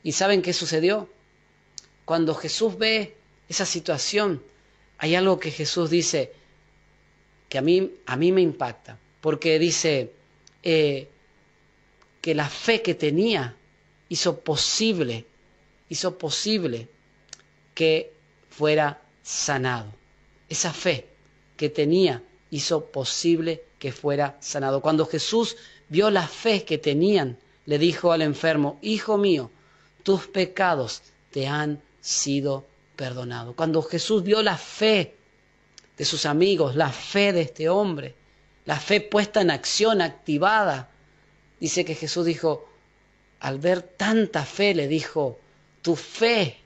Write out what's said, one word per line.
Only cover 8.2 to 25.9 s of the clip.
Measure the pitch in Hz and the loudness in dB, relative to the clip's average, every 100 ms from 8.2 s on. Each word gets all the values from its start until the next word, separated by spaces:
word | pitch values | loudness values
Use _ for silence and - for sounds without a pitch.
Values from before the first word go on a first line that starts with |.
| 170 | 2
me | 190 | 4
impacta, | 170 139 123 113 - 110 _ _ | 2 0 -6 -8 -20 -20 _ _
porque | 156 151 165 156 | -4 0 2 2
dice, | 170 156 165 139 117 _ _ _ _ _ | 2 2 0 0 -4 _ _ _ _ _
eh, | 180 160 147 139 139 _ _ _ _ _ _ _ _ _ _ _ | 0 2 2 -2 -10 _ _ _ _ _ _ _ _ _ _ _
que | 170 | -2
la | 151 143 | 0 -2
fe | - - 226 | -2 0 2
que | 196 | 0
tenía | 160 151 156 226 190 123 - _ _ _ _ _ | 0 0 2 2 0 -4 -10 _ _ _ _ _
hizo | 165 175 - | -2 -2 -2
posible, | - 151 - - 226 180 131 113 - _ _ _ _ _ _ | -4 -2 0 0 0 0 -2 -4 -12 _ _ _ _ _ _
hizo | 160 185 180 | -6 -6 -4
posible | 156 - 208 214 160 117 113 _ _ _ _ - _ _ _ | -6 -4 -2 0 -2 -4 -10 _ _ _ _ -20 _ _ _
que | - 160 160 - _ _ _ _ | 0 2 2 -2 _ _ _ _
fuera | - 151 151 147 147 _ _ | -2 2 4 2 -4 _ _
sanado. | - - - 139 127 123 104 104 _ _ _ _ _ | -10 -6 -2 -2 -2 -4 -8 -18 _ _ _ _ _
Esa | 156 170 | -4 -4
fe | 147 185 131 - _ _ _ _ - | -2 -2 -2 -8 _ _ _ _ -4
que | 147 | -4
tenía | 151 147 180 180 120 - _ _ | 0 2 4 4 0 -10 _ _
hizo | 147 - 160 | -8 -2 -4
posible | 156 139 127 - 170 165 165 160 - _ | -4 -6 -6 -2 0 0 0 -6 -12 _
que | 135 | -10
fuera | 123 147 143 139 - | -4 -2 0 -2 -4
sanado. | - 147 135 135 | -8 -4 -2 0
Cuando | 147 156 | 2 2
Jesús | 156 156 - 226 220 - - - | 0 -2 0 0 0 -6 -20 -20
vio | _ | _